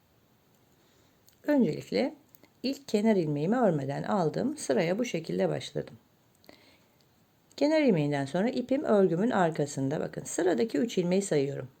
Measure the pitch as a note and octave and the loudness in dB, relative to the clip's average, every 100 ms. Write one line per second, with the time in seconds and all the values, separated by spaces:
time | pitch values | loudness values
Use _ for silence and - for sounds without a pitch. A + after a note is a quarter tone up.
0 | _ _ _ _ _ _ _ _ _ _ | _ _ _ _ _ _ _ _ _ _
1 | _ _ _ _ - D4 F3+ C#3 C3+ F#3 | _ _ _ _ 2 4 2 0 -2 -2
2 | C4+ - _ _ - _ B3 C4+ - G#3 | -2 -4 _ _ -20 _ -8 -8 -4 2
3 | A3 G3 D#3 C#3+ D#3+ B3+ G#3+ D#3 C3 C#3+ | 4 4 2 0 0 2 2 2 -2 -4
4 | - G#3 D#3+ - B3 D4+ - A#3+ E3 G3 | -2 0 0 0 -4 -4 -2 0 0 0
5 | B3 E3 E3 F3 F3+ C#3+ - - - - | -2 -4 -4 -2 -2 -2 -6 -8 -8 -12
6 | _ _ _ _ - - _ _ _ _ | _ _ _ _ -20 -20 _ _ _ _
7 | _ _ _ _ _ - C#4+ D#4 C#4 E3+ | _ _ _ _ _ -2 2 4 4 4
8 | D3 C#3+ C#3 F3 A3+ B3+ A#3+ C#4 D#4 G#3+ | 2 0 -2 -2 -2 -2 -2 -2 2 4
9 | F#3+ E3 A#3 A3+ E3+ D#3+ C#3+ - C3+ D3+ | 4 2 0 2 0 0 -4 -2 -2 -2
10 | - - - - F4 A#3+ A#3 C#4+ A#3+ - | -6 -8 -8 -2 0 0 0 0 -2 -2
11 | F3 F#3+ G3 D3+ C#3 C#3 C3 _ | 0 0 0 0 0 -4 -12 _